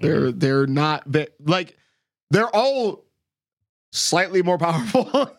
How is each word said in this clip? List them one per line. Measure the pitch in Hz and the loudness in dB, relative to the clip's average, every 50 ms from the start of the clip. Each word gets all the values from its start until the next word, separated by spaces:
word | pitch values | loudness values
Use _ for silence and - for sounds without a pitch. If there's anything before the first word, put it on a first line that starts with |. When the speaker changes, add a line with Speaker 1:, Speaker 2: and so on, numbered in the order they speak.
Speaker 1:
They're, | - - 160 143 139 127 | -2 0 0 0 0 -2
Speaker 2:
Mm-hmm. | 120 - | -2 -2
Speaker 1:
they're | - 135 135 139 139 135 | -2 0 2 2 0 0
not | 135 143 151 151 151 147 - | 0 0 0 0 -2 -4 -4
ve-, | 143 139 151 147 - - _ 143 | -4 -2 -2 -2 -4 -8 _ -2
like, | 151 175 185 180 - - _ _ _ _ _ _ _ _ _ _ _ | -2 0 0 -2 -6 -12 _ _ _ _ _ _ _ _ _ _ _
they're | 143 196 226 226 - | 2 2 2 2 2
all | 208 247 269 277 262 240 202 - - - _ _ _ _ _ _ _ _ _ _ _ _ _ _ _ _ _ | 2 2 2 0 0 -2 -4 -4 -6 -12 _ _ _ _ _ _ _ _ _ _ _ _ _ _ _ _ _
slightly | - - - - 160 170 185 180 185 185 | -6 -4 -2 0 0 0 0 0 0 0
more | 175 175 180 175 | 2 2 0 0
<laughs> | |
powerful | 165 170 165 156 - 214 202 262 240 247 - 277 269 - - | 0 0 -2 -2 -2 0 0 0 0 0 0 -2 -2 -2 -2